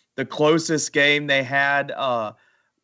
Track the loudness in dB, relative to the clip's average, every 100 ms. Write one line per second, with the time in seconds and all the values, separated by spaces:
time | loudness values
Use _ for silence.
0 | _ -10 -8 0 4 4 2 -4 -2 0
1 | 2 2 0 -2 0 0 0 0 -2 -4
2 | -2 -2 -4 -10 _ _ _ _